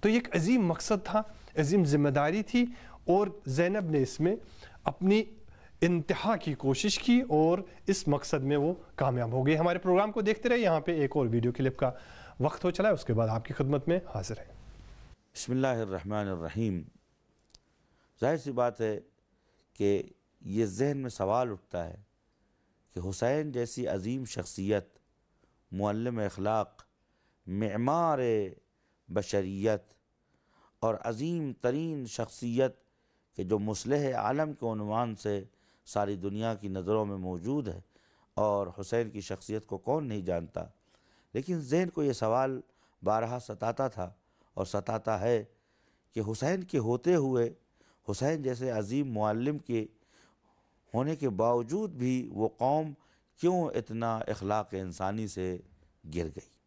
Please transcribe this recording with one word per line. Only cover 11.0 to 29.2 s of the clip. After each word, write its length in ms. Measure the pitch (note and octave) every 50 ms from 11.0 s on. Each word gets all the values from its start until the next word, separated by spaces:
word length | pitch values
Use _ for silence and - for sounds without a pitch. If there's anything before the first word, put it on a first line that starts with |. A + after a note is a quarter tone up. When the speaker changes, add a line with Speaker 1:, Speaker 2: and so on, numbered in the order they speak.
Speaker 1:
ایک 160 | C#3+ C3+ -
اور 100 | D3+ C3
ویڈیو 260 | A#2 A2+ A#2+ A2+ B2 B2
کلپ 240 | - C3+ C3 B2+ -
کا 120 | C#3 B2+ B2 - - - - - - - - -
وقت 240 | B2 D3+ - - -
ہو 60 | F3+
چلا 180 | F3 - G3 A3
ہے، 60 | G3
اس 100 | C#3+ -
کے 80 | - A#2
بعد 160 | G#2+ A2+ A2
آپ 160 | A2 A2+ A2+
کی 100 | - D3
خدمت 340 | - C#3+ C3+ D3 C#3+ C3+ -
میں 100 | E3+ F#3 F3+ - -
حاضر 240 | G#2+ F#2+ - A2+ -
ہیں۔ 160 | - - - - - - - - - - - - - - - _ _ _ _
Speaker 2:
بسم 180 | - - - B2
اللہ 300 | C3 C3 C3+ B2+ A2+ A2+
الرحمن 460 | G2 F#2+ F2+ E2+ G2 G#2+ G#2+ G#2 G2
الرحیم۔ 540 | F#2+ E2+ E2 E2 - G#2+ A#2 A2 F#2+ F2 D2+ - _ _ _ _ _ _ _ _ _ _ _ _ _ - _ _ _ _ _ _ _ _ _ _ _ _
ظاہر 160 | A#2 B2+ D#3+
سی 160 | D#3 B2+ C#3+ C3
بات 280 | A#2+ B2 A#2+ - -
ہے 200 | A2 A2 G#2 G2+ - _ _ _ _ _ _ _ _ _ _ _ _ _ _
کہ 300 | - G2+ G2+ G2+ F#2+ - - - _ _ _ _ _
یہ 260 | - - F#2+ G#2+ A2+
ذہن 320 | G#2 F#2 G2+ C3+ C#3+ D3 C#3
میں 120 | C3 B2
سوال 400 | A2+ - G2 F#2+ G#2+ A#2+ B2+ A#2+
اٹھتا 380 | G#2 F#2 _ _ - F2 E2+ D#2+
ہے 80 | F2+ G2+ G2+ _ _ _ _ _ _ _ _ _ _ _ _ _ _ _ _ _ _
کہ 140 | F#2 F2 F#2+
حسین 420 | G2 - A#2 A#2+ C#3 D3+ D#3 D3+ C3
جیسی 340 | B2 A#2+ A#2+ - - B2
عظیم 380 | - - G2 F#2 A2 B2 C3+ C3
شخصیت، 760 | A2+ - - - - - - F#2+ G2 G#2+ G2+ F#2 - _ _ _ _ _ _ _ _ _ _ _ _ _ _ _ _ -
معلم 460 | F#2+ G2+ G#2 G#2 G#2+ A#2 B2 A#2+ A2+
اخلاق، 680 | G#2 G2 - - F#2+ G#2 A2 A2 G2+ - _ - - _ _ _ _ _ _ _ _ _ _ _ _
معمار 720 | - F#2 G2+ A2 G#2+ G2 G#2+ A#2+ C3 D3+ E3+ E3+ E3 D3+ C3+ B2+ A#2+ A2+ G#2+ G2+ F#2 D#2+ - _ _ _ _ _ _ _ _ _ -
بشریت 840 | F2 G2+